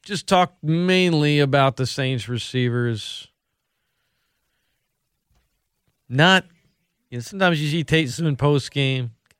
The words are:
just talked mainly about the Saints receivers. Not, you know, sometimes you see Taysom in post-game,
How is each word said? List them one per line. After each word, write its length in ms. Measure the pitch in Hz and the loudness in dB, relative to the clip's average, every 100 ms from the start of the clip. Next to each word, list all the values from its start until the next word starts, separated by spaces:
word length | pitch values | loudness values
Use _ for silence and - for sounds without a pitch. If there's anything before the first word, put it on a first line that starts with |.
just 260 | - 196 - | -8 -8 0
talked 340 | 185 180 _ | 2 2 _
mainly 760 | 156 165 180 185 180 156 147 147 | -2 0 2 2 4 2 2 2
about 360 | 139 139 135 123 | 2 4 2 0
the 100 | 127 | -6
Saints 440 | - 131 127 104 | -4 -4 -4 -6
receivers. 960 | 120 - 127 123 120 120 107 - - - _ _ _ _ _ _ _ _ _ _ _ _ _ _ _ _ _ _ _ _ _ _ _ _ _ _ _ - | -8 -6 -2 -2 -2 -4 -4 -8 -14 -18 _ _ _ _ _ _ _ _ _ _ _ _ _ _ _ _ _ _ _ _ _ _ _ _ _ _ _ -6
Not, 380 | 127 175 185 - _ _ _ _ _ _ | 2 6 4 2 _ _ _ _ _ _
you 80 | 120 | -12
know, 40 | |
sometimes 400 | 117 196 180 156 | -10 0 0 2
you 60 | 147 | -2
see 160 | 165 | -4
Taysom 420 | 143 160 135 135 165 | 0 0 0 -2 -4
in 120 | 135 | 0
post-game, 760 | 147 143 - 143 135 131 117 - _ | 0 0 -2 -4 -2 -2 -6 -12 _